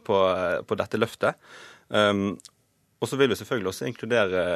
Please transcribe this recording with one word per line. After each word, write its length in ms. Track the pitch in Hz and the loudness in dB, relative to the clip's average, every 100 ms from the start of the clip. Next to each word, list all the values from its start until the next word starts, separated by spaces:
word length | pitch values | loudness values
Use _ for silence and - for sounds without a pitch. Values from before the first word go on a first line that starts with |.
| - | 0
på, 80 | 98 95 92 | 2 2 2
eh, 260 | 90 78 | 0 -2
på 160 | - 98 | -4 -4
dette 240 | - 110 | -2 -2
løftet. 320 | 110 - 117 160 - - - - - | -2 0 -2 -2 -12 -20 -20 -20 -4
Um, 480 | 110 104 101 101 - - _ _ _ _ - | 2 2 2 -2 -6 -14 _ _ _ _ -8
og 60 | 120 | -4
så 60 | 135 | 2
vil 140 | 135 | 2
vi 20 | |
selvfølgelig 340 | 127 104 131 92 | 0 -4 -4 -4
også 140 | - 131 | -6 -8
inkludere, 540 | 117 113 117 98 90 87 | -8 -2 0 2 0 0